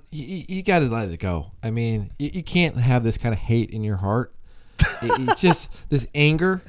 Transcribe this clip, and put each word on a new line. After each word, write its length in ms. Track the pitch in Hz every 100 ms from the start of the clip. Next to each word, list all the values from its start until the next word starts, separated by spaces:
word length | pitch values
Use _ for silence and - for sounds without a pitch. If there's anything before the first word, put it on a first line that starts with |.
| -
y-, 120 | 151 135
y-, 160 | 185 -
you 160 | 185
gotta 220 | 190 175 131
let 240 | 113 101
it 80 | 82
go. 320 | 95 85 78 -
I 100 | 113
mean, 420 | 113 113 110 98 -
y-, 120 | 143
you 100 | 185
can't 340 | - 180 165 -
have 260 | 123 123
this 140 | 113 110
kind 160 | 120
of 60 | 107
hate 300 | - 117 107
in 140 | 110
your 140 | 107 95
heart 360 | 98 113 120 - - - - - - -
it, 280 | - 480 -
it's 120 | -
just 280 | 185 160 - -
<laughs> 100 | -
this 180 | 143 - 147
anger, 460 | 147 160 185 185